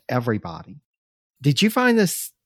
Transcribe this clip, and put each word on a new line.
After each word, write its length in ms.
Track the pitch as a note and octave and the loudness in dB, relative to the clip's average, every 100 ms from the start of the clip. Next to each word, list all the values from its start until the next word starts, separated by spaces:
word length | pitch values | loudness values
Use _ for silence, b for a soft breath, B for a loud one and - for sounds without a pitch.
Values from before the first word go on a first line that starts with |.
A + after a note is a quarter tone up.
| - | -4
everybody." 720 | B2+ A#2+ G#2+ F2 D3+ C3 D3 _ _ _ _ _ _ | -4 -2 -4 -6 -16 -16 -20 _ _ _ _ _ _
Did 200 | C#3 C#3+ | 0 2
you 60 | G#3 | 2
find 280 | B3 B3 A#3 | 2 2 4
this 340 | F#3+ - - _ | 2 -2 -10 _